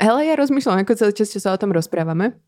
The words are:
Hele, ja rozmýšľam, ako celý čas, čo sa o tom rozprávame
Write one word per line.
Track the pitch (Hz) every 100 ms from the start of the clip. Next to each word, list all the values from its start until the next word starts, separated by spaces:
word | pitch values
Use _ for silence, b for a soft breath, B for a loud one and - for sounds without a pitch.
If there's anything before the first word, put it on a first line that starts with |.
Hele, | 220 247 311
ja | 302
rozmýšľam, | 277 277 - 190
ako | 196 226
celý | 208 208
čas, | 208
čo | 202
sa | 196
o | 190
tom | 202
rozprávame | 170 165 170 160 160 220 -